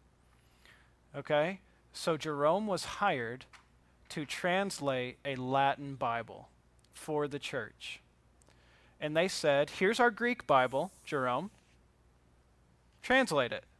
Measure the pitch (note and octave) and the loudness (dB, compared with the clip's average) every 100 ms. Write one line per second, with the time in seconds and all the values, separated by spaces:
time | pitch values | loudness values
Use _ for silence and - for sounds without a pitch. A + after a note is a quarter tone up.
0 | _ _ _ _ _ _ - - _ _ | _ _ _ _ _ _ -20 -20 _ _
1 | _ C#3 C#3 D3+ D#3+ G3 - _ _ - | _ -12 0 2 2 -2 -14 _ _ -6
2 | - D#3+ D#3 D3 D3 F#3 G#3+ F3 - - | -2 -2 -2 2 4 4 0 -4 -4 0
3 | G3+ C#3+ A#2 C#3 - - _ _ _ _ | 0 0 -4 -8 -14 -20 _ _ _ _
4 | - - C#3+ - F3+ F#3 G3 - C#3 C3 | -12 -8 -8 -4 0 0 0 -2 -2 -2
5 | B2 - C#3+ C3 B2+ C3+ C#3 C3+ C#3+ C3 | -4 -8 -8 -6 0 4 4 2 -6 -4
6 | B2+ A#2 G#2+ F#2+ - _ _ _ _ - | -2 -2 -6 -14 -18 _ _ _ _ -16
7 | - D3+ D3 C#3 - C3+ G#2+ - - - | -4 -2 -2 -4 -6 -6 -8 -12 -14 -14
8 | _ _ _ _ - - _ _ _ - | _ _ _ _ -20 -20 _ _ _ -10
9 | D3+ D#3+ F#3 - D#3 C#3 D3 - F#3 A#3 | -2 0 0 2 2 4 2 2 2 4
10 | A#3+ G3+ A#3+ A#3+ - C3+ B2+ C3+ F3+ - | 2 4 -2 -2 4 4 4 0 -4 -8
11 | - D3 B2+ B2+ G3 - _ _ _ _ | -6 -2 0 -2 -4 -14 _ _ _ _
12 | _ _ _ _ _ _ _ _ _ _ | _ _ _ _ _ _ _ _ _ _
13 | - C4 B3 D3 A#2+ - - _ | 2 2 4 2 0 -2 -10 _